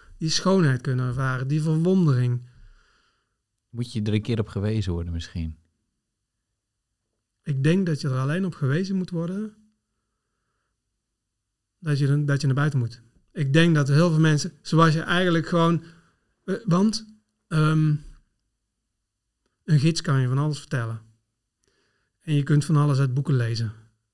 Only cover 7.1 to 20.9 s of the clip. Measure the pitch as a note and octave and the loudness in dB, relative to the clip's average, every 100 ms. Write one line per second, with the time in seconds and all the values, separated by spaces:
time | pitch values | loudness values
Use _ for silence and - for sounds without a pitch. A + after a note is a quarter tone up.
7.1 | _ _ _ - C3+ D3 F#3 F3 C#3+ D3 | _ _ _ -8 -2 2 2 0 -2 -2
8.1 | B2+ C3+ E3+ F#3+ - C3 D3+ F#3+ F#3+ F3+ | -2 -2 -2 -4 -2 -2 0 -2 -4 -4
9.1 | E3+ E3+ G3 G#3+ G#3+ _ _ _ _ _ | -6 -6 -6 -10 -12 _ _ _ _ _
10.1 | _ _ _ _ _ _ _ _ _ _ | _ _ _ _ _ _ _ _ _ _
11.1 | _ _ _ _ _ _ _ D#3+ C#3+ C#3 | _ _ _ _ _ _ _ -4 0 2
12.1 | D3 C#3+ C#3 C#3 C3 D3 C#3 A2+ - _ | 0 0 0 0 0 0 0 -4 -8 _
13.1 | _ _ G#3 C3+ D#3 E3+ D3+ C#3 C#3+ F3 | _ _ -6 0 4 4 4 4 4 4
14.1 | D#3 D#3+ D3 F3+ - - D#3 E3 D#3+ - | 4 4 2 -2 -10 -2 4 4 2 0
15.1 | F3 F#3 E3 - F3 E3 E3 - - _ | 0 2 0 0 2 2 0 -4 -20 _
16.1 | _ _ _ - G3 - F3 G#3+ - - | _ _ _ -8 -6 0 2 2 0 -8
17.1 | - _ _ - D#3 D3+ D#3 D#3 D3 - | -20 _ _ -4 0 2 4 2 0 -4
18.1 | - _ _ _ _ _ _ _ _ _ | -20 _ _ _ _ _ _ _ _ _
19.1 | _ _ _ _ _ - D3+ D#3+ D#3+ - | _ _ _ _ _ 0 2 2 0 0
20.1 | C3+ B2+ C3+ D3+ C#3+ - C3 A2+ | 0 0 0 -2 -4 -6 -6 -6